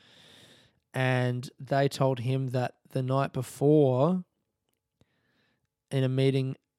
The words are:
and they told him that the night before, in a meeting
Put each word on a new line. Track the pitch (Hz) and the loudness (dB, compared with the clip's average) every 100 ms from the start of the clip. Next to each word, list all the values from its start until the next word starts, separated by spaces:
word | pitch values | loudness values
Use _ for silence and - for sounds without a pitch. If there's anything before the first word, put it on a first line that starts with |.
| _ - - - - - _ _ _ | _ -20 -20 -20 -20 -20 _ _ _
and | 131 127 127 123 123 139 - | -2 0 0 0 -4 -8 -12
they | 131 139 139 | -4 0 0
told | - 135 127 | 0 -2 -2
him | 120 131 131 | -4 -4 -2
that | 127 123 - _ | -4 -4 -8 _
the | 135 | -6
night | 127 135 139 | -2 -2 -2
before, | 135 127 - 143 151 135 127 151 185 - _ _ _ _ _ _ _ _ _ _ _ _ _ _ _ - | -4 -8 -2 4 4 4 4 2 0 -6 _ _ _ _ _ _ _ _ _ _ _ _ _ _ _ -6
in | 135 | -2
a | 131 | 0
meeting | 131 135 135 131 - _ | 2 2 2 -2 -8 _